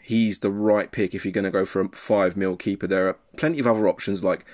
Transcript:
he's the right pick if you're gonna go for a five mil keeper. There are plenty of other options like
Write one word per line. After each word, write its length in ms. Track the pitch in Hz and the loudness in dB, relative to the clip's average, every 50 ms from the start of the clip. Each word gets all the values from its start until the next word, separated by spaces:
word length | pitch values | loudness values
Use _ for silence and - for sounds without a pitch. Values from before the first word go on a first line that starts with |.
| - | -8
he's 380 | - 117 113 113 110 98 - | -2 0 2 2 2 0 0
the 100 | - 101 | -2 -2
right 420 | 101 101 107 107 104 104 95 - - | -2 0 2 2 2 2 0 -2 -2
pick 220 | - 104 90 - | -2 -2 -2 -2
if 100 | 98 - | -4 -6
you're 80 | 101 92 | -4 -2
gonna 180 | 107 98 95 | -2 -2 0
go 140 | 90 98 95 | 0 0 0
for 160 | - - 98 | 0 0 -2
a 80 | 95 95 | -2 -2
five 480 | - - - - 110 104 98 92 87 | -4 -8 -4 0 2 2 2 2 0
mil 180 | 98 95 92 92 | 0 -2 -2 -2
keeper. 320 | 92 - 104 98 98 - | -2 -4 -4 -4 -4 -2
There 220 | 90 95 95 92 95 | -2 0 0 0 0
are 80 | 92 - _ _ _ - | -2 -4 _ _ _ -4
plenty 220 | - 151 165 147 | -4 -2 -2 0
of 60 | 131 | 2
other 220 | 120 113 110 107 95 | 2 2 2 2 2
options 340 | 87 - - - 98 92 87 | 0 0 -2 -4 -4 -2 0
like 220 | 95 90 82 - - | 0 0 -2 -4 -12